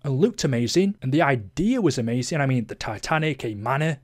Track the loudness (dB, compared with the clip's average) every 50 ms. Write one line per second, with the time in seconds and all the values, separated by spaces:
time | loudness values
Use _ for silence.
0 | -6 -2 0 2 2 2 0 0 -2 0 0 0 0 2 2 2 2 2 0 -4
1 | -4 0 2 2 4 4 2 0 -2 -6 -6 -2 0 0 2 2 2 2 2 0
2 | -2 -2 0 -2 -2 -2 -2 0 0 2 2 0 0 -4 -8 -10 -8 -8 -8 -6
3 | -4 -2 0 0 0 0 -2 -4 -6 -8 -6 -6 -4 -2 0 0 0 -2 -2 -4